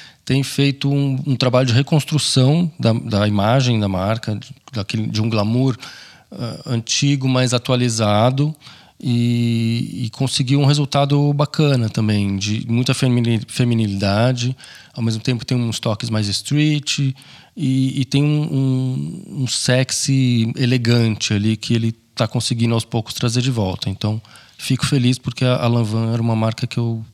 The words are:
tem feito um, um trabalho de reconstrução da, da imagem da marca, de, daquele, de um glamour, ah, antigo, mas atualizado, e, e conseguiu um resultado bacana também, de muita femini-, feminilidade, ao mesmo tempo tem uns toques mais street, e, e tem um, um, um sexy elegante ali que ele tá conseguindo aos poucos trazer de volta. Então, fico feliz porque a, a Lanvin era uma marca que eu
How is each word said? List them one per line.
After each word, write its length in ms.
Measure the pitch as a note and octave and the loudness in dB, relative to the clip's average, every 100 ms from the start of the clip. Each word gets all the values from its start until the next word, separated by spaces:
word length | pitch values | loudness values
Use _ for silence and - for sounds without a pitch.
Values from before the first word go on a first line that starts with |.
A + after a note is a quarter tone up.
| - - - | -20 -12 -2
tem 160 | C3 | 0
feito 480 | C3+ - C#3 C3+ C#3+ | 0 0 0 0 0
um, 260 | C#3 C#3 C3 C#3+ | 0 0 -2 -2
um 100 | B2 | 0
trabalho 300 | B2+ B2 C3 | 2 4 4
de 60 | |
reconstrução 960 | A#2 C#3 D#3 - D3+ - C3 B2+ D#3+ F3 - | 2 4 2 2 0 2 4 4 4 0 0
da, 140 | A2+ | 0
da 340 | A2+ A#2 G2+ G#2 | 0 0 0 2
imagem 540 | G2+ G#2 C3+ B2 A2+ | 2 4 2 2 0
da 80 | G2+ | 0
marca, 480 | F#2 G2 A2+ - G#2 | 0 -2 -2 -4 -8
de, 180 | - - - | -10 -20 -12
daquele, 340 | A#2 F#2+ A2+ A2 | -10 -6 -4 -4
de 160 | G#2+ | -2
um 80 | A2 | 0
glamour, 440 | A2 G#2 B2 C3+ A#2 - - - - _ | 0 0 2 0 -2 -10 -18 -20 -20 _
ah, 300 | - A#2 - - | -12 -10 -10 -6
antigo, 600 | A#2 - - C#3+ C#3+ C3 | -4 -4 0 0 0 0
mas 280 | B2+ B2+ | 0 2
atualizado, 1000 | B2 - B2+ B2 A2+ G#2 G#2 B2 C3+ D3+ D3+ - - - - | 0 0 0 0 0 2 4 4 2 -2 -4 -14 -20 -20 -8
e, 1040 | - A#2+ A#2+ A#2+ A#2 A#2 A2+ A#2 - - | -2 0 2 2 0 0 0 -2 -4 -6
e 60 | A2 | -8
conseguiu 500 | - C3 - B2+ C#3 | -4 -2 -2 0 2
um 40 | |
resultado 680 | C#3 D3 C#3 C#3+ C#3 C#3+ D3 | 4 2 0 0 2 2 2
bacana 560 | D3 D3 - D3 C3 A2 | 0 0 0 2 2 0
também, 480 | A2+ G#2+ G#2 G2 G2 | 0 0 2 0 -2
de 300 | G2+ G#2+ A#2 | -2 -4 -2
muita 260 | A#2 B2+ | 0 0
femini-, 480 | C3 B2+ A#2+ A#2 A2+ - | 0 2 2 2 0 -2
feminilidade, 1120 | - A#2+ A#2 G#2+ G2 G2 G#2 B2 B2+ A#2+ C3 - - - | -2 0 2 0 0 0 2 2 0 -2 -6 -12 -20 -16
ao 80 | - | -4
mesmo 200 | A2+ A2 | -4 -2
tempo 220 | C3 A#2+ | -2 -4
tem 120 | - B2 | -2 -2
uns 220 | A#2 G#2+ | -2 -2
toques 300 | A#2 G#2 A#2 | -4 -4 -2
mais 200 | A2 G2+ | -2 -2
street, 720 | F#2+ - D3 D3+ D3 C#3 - C#3 C3 - - - - | -4 -2 0 2 0 -2 -2 -2 -4 -12 -20 -20 -6
e, 440 | C3 C3 C3 B2+ | -2 0 0 -2
e 40 | |
tem 180 | B2+ C#3 | 0 0
um, 200 | D3 D3+ | 2 0
um, 1000 | D3+ C3+ C3 C3 C3 C3 D3+ - - C#3+ | 0 0 0 0 -2 -4 -6 -10 -10 -6
um 40 | B2+ | -4
sexy 1080 | - - B2+ C3 - - C3+ B2+ A#2+ A2+ B2 | -2 2 2 2 -2 0 2 2 2 0 0
elegante 760 | B2 B2 A#2 A#2+ A2+ G2+ - | 0 2 2 2 2 0 -2
ali 240 | G#2 G#2+ G#2+ | 0 0 -2
que 180 | - | -2
ele 180 | A#2 A2+ A2+ _ | 0 0 -4 _
tá 120 | - - | -4 -2
conseguindo 480 | A#2+ - A#2 A#2 | -2 -2 0 0
aos 100 | A2+ | 0
poucos 300 | - A#2 - | -2 -4 -4
trazer 280 | - A#2+ A#2+ | -4 -2 0
de 80 | B2+ | 0
volta. 400 | A#2 F#2 F2+ - | 0 -2 -2 -6
Então, 300 | F#2+ G#2 A2 - - - - | -4 -4 -4 -8 -20 -20 -12
fico 300 | - C3 - | -4 -2 0
feliz 320 | C#3+ B2 B2+ | 2 2 0
porque 260 | - - | -4 -2
a, 120 | B2+ B2+ | 0 2
a 120 | A#2+ | 2
Lanvin 440 | A#2+ G#2+ A2+ A2+ | 2 0 -2 -2
era 100 | A#2 | 0
uma 140 | A#2 A2 | 0 0
marca 300 | A2 A2 B2 | 0 -2 -6
que 120 | - | -4
eu 260 | A#2 A2+ A2 | -4 -4 -10